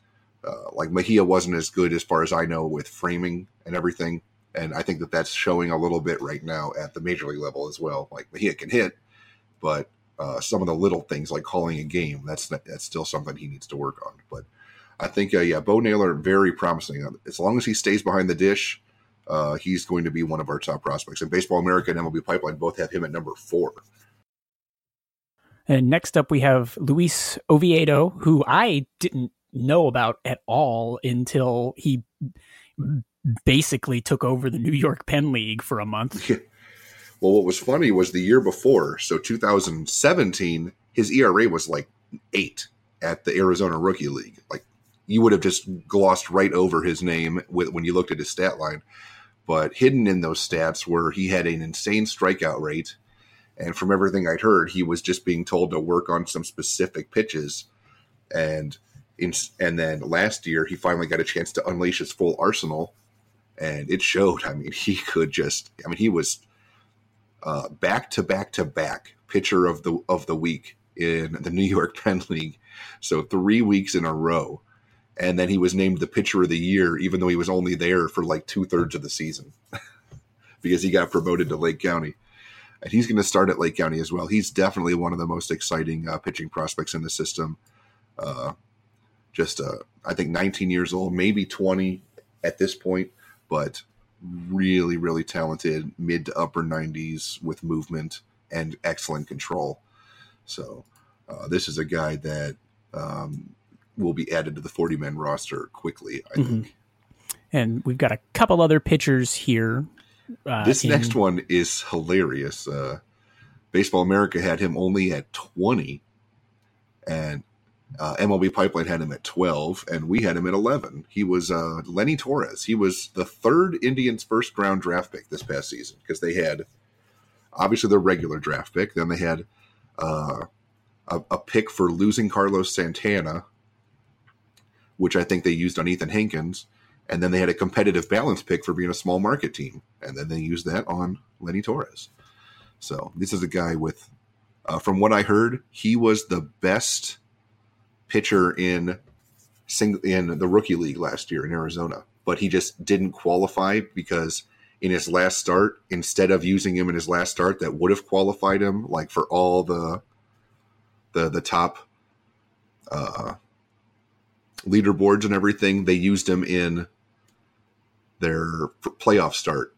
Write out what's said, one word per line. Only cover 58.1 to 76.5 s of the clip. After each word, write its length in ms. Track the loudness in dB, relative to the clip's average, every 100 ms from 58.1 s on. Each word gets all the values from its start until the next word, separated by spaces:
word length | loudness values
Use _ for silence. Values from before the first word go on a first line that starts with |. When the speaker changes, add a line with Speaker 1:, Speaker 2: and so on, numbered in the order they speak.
| _ -8 -2
Speaker 1:
And 420 | -2 -2 -6 -12 _ -20 _ -6
in, 140 | -4 -4 -8 -2
and 180 | -2 0
then 220 | -2 -4
last 440 | -2 0 0 -2 -2
year, 200 | -2 -2
he 100 | -2
finally 320 | 0 0 0
got 120 | -2
a 40 | -2
chance 280 | -2 -4
to 120 | -4 -4
unleash 320 | -2 -2 -2
his 120 | -4
full 240 | 0 0 2
arsenal. 560 | 0 0 -4 -6 -6 _ _ _ _ _ _ -8
And 320 | -6 -6 -4
it 120 | -2
showed. 420 | 0 2 2 2
I 100 | -4 -8
mean, 160 | -8
he 220 | -6 -2 -2
could 340 | -2 0 0
just, 400 | 0 -2 -4 -8 -14 -8
I 40 |
mean, 80 | 0
he 120 | 2
was, 300 | 2 -2 -4 _ _ _ _ _ _ _ _ _ _ -6
uh, 220 | -6 -8
back 420 | -4 0 0 -2
to 120 | -4
back 300 | -2 -2 -4
to 100 | -4
back 520 | -4 -2 -4 -6 -12 _ -4
pitcher 380 | -2 2 4 4
of 180 | 2
the, 180 | -2 -4 0
of 180 | -2 0
the 80 | -2
week 420 | -2 -4 -8 -20 _ -4
in 380 | -2 0 -2 -6
the 80 | -4
New 120 | 0 2
York 320 | 2 0 -2
<laughs> 40 |
Penn 220 | -2 -2 -2
League. 280 | -6 -6 -12 _ -20 -20 -12
So 220 | -4 -2
three 380 | 0 0 4 4
weeks 320 | 6 4 2
in 120 | 0 0
a 80 |
row. 480 | 0 0 0 -2 -10 _ _ _ _ _ -4
And 220 | -2 2
then 100 | 2
he 120 | 4
was 160 | 2 4
named 240 | 2 2
the 80 | -2
pitcher 340 | -2 0 2
of 80 |
the 80 | 2